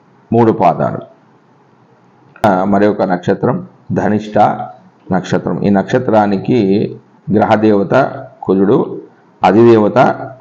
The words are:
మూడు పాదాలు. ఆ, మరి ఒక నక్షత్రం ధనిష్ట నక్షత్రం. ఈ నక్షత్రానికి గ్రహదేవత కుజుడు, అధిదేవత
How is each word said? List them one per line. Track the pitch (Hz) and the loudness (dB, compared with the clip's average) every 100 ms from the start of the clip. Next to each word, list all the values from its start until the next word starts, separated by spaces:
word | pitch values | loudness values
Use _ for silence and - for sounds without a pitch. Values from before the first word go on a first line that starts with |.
| _ _ _ | _ _ _
మూడు | 113 113 | 2 2
పాదాలు. | 101 90 80 62 53 - _ _ _ _ _ _ _ _ _ _ _ _ - 107 | 2 0 0 -4 -6 -12 _ _ _ _ _ _ _ _ _ _ _ _ -4 -2
ఆ, | 92 | 0
మరి | 98 101 104 | 0 2 2
ఒక | 98 | 0
నక్షత్రం | 95 90 - 95 113 175 - - - | -2 -2 -2 -2 -2 -4 -8 -18 -8
ధనిష్ట | 104 101 107 - - 117 - - - - _ - | -4 -2 -2 -2 0 0 0 -10 -16 -20 _ -6
నక్షత్రం. | 95 - 90 92 87 | -6 -4 -4 -4 -4
ఈ | 101 | 0
నక్షత్రానికి | 98 92 127 127 107 101 98 - 123 98 101 120 - _ _ - | 0 0 -2 0 0 0 -2 -2 0 2 0 -2 -8 _ _ -4
గ్రహదేవత | 104 101 107 110 101 98 127 143 - - - | 0 2 2 2 2 2 0 0 -4 -16 -10
కుజుడు, | - 95 98 135 - - - _ _ _ | -2 0 2 0 -2 -8 -16 _ _ _
అధిదేవత | 90 101 117 113 104 120 147 - - - | 2 4 6 6 4 2 0 -2 -10 -6